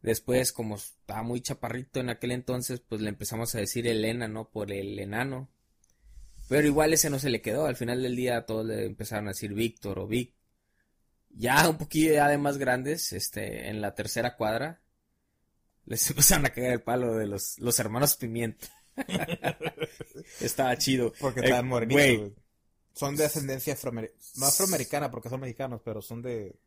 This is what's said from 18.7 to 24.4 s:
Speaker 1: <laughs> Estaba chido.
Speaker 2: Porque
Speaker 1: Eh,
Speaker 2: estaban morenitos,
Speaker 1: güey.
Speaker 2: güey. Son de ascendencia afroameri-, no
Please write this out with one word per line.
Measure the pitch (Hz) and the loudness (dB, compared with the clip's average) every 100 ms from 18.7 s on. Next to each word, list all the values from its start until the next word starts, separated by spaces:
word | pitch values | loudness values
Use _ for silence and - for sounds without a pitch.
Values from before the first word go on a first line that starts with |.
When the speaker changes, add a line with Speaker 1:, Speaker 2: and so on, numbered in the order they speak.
| - _ - | -20 _ -12
Speaker 1:
<laughs> | 262 185 170 170 - - 156 - 156 - - - - - | -6 -4 -4 -2 -4 -4 -8 -6 -10 -10 -16 -16 -18 -6
Estaba | 117 - 131 123 | -4 0 0 2
chido. | - 131 117 - | 2 4 2 0
Speaker 2:
Porque | 143 123 | -4 2
Speaker 1:
Eh, | 123 | 4
Speaker 2:
estaban | 123 127 | 4 2
morenitos, | 123 113 139 | 0 4 6
Speaker 1:
güey. | 139 117 | 8 6
Speaker 2:
güey. | 104 101 _ _ _ _ _ | 2 -12 _ _ _ _ _
Son | - 139 147 | -6 -4 2
de | 151 | 2
ascendencia | 160 139 135 139 | 2 -4 -4 -4
afroameri-, | 135 - 117 110 _ - | -4 -4 -6 -8 _ -16
no | - | -2